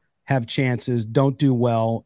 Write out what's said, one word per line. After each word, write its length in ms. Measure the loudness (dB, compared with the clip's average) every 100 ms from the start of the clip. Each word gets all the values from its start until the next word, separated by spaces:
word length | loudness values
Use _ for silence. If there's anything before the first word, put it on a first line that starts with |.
| _ _
have 220 | -2 -2 -2
chances, 600 | -2 -2 -2 -2 -4 0
don't 320 | 2 2 2
do 160 | 2
well, 500 | 2 2 0 0 -2